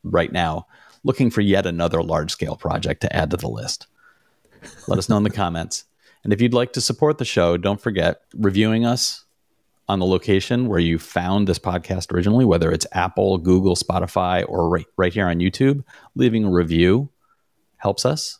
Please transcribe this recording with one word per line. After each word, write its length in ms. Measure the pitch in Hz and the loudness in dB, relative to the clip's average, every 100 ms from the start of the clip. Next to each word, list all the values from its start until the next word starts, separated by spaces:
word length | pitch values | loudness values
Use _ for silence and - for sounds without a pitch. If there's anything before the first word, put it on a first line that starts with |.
right 300 | 90 92 82 | 0 0 0
now 340 | 92 82 80 - _ - _ 135 | -2 -2 -4 -10 _ -20 _ -4
looking 240 | - 123 | 0 0
for 100 | - | 2
yet 260 | 101 95 95 | 2 2 0
another 380 | 85 85 80 | -2 0 0
large-scale 540 | 85 80 78 - 76 80 | 0 -2 -4 -6 -8 -6
project 420 | 85 73 - - | -6 -4 -4 -4
to 140 | - 78 | -4 -2
add 160 | 80 | -2
to 60 | 87 | -4
the 100 | - | -6
list. 400 | 55 60 - - _ _ _ _ _ _ _ - - - | -8 -10 -12 -14 _ _ _ _ _ _ _ -20 -16 -4
Let 140 | 92 | -4
us 80 | 95 | 0
know 80 | 107 | 0
in 80 | |
the 60 | 107 | 0
<laughs> 140 | - 90 | -2 -4
comments. 400 | 82 82 - - _ _ _ 107 | -4 -8 -12 -14 _ _ _ -2
And 80 | |
if 80 | 104 | 2
you'd 120 | 120 | 2
like 200 | 120 127 | 2 0
to 80 | - | -4
support 380 | - 123 151 151 | -4 0 0 0
the 60 | 123 | -2
show, 300 | - 87 87 | 2 2 2
don't 240 | 98 104 | 0 -2
forget 400 | 123 92 85 82 _ - | -2 0 0 -2 _ -2
reviewing 500 | 104 95 107 113 117 | 0 2 2 2 0
us 380 | 123 - - _ _ _ _ _ _ - | -2 -4 -8 _ _ _ _ _ _ -4
on 120 | 98 | 0
the 60 | 92 | 2
location 640 | 92 - 95 - 123 123 | 0 2 0 0 -2 0
where 120 | 92 | 2
you 200 | 85 82 | 2 0
found 480 | - 87 87 98 98 | -2 -4 0 0 0
this 120 | 85 | -2
podcast 520 | 92 90 - 92 - | -2 -6 -4 -6 -2
originally, 300 | 90 95 117 | -2 2 4
whether 260 | 123 85 80 | 4 4 2
it's 180 | 78 - | -2 -4
Apple, 460 | 92 90 - 98 95 | -4 -2 0 0 0
Google, 380 | 87 92 95 87 | 2 4 4 0
Spotify, 680 | - 90 87 - 90 90 - | -2 -4 -2 -2 0 -2 -2
or 180 | 87 85 | 0 0
right, 180 | 87 - - | 0 -4 -2
right 160 | 92 | -2
here 140 | 98 92 | 0 0
on 120 | 85 | 0
YouTube. 460 | 92 - 135 143 - - - - | 0 2 0 0 -6 -20 -14 0
Leaving 280 | 123 110 | 2 2
a 80 | 104 | 2
review 580 | 87 82 82 87 110 143 _ _ _ _ _ _ _ | 2 2 4 4 4 0 _ _ _ _ _ _ _
helps 280 | 101 101 127 | -4 0 -2
us. 340 | 151 - - | -2 -8 -12